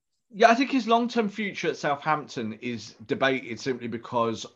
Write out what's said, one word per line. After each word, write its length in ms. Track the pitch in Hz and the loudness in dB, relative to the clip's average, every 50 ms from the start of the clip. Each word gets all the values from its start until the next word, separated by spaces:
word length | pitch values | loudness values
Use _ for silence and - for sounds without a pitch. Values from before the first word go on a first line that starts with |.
| _ _ _ _ _ _ 240 190 | _ _ _ _ _ _ 2 6
Yeah, 120 | 226 220 | 6 6
I 60 | 233 | 8
think 140 | 240 277 - | 6 2 0
his 160 | 277 262 208 | 0 0 2
long-term 440 | 220 233 233 240 233 - 233 220 196 | 4 2 2 2 2 0 0 0 0
future 400 | - - 214 190 160 - - 165 | -2 -4 -6 -6 -6 -4 -2 -2
at 80 | 131 - | -2 0
Southampton 840 | - 156 143 139 - 160 156 147 131 - - 135 113 107 113 110 | 0 -2 -2 0 0 0 0 0 -2 -6 -8 -6 -6 -6 -6 -8
is 340 | 123 123 120 110 101 - - - 113 | -8 -8 -8 -8 -10 -14 -18 -10 -6
debated 520 | - 139 107 131 135 135 123 95 - 113 107 | -4 -2 2 2 2 2 2 -2 -6 -10 -6
simply 300 | - 139 123 117 117 117 | -4 -4 -4 -4 -4 -8
because 580 | 113 117 - - 127 120 117 117 113 110 - - _ | -8 -8 -6 -2 0 2 2 2 0 -4 -8 -12 _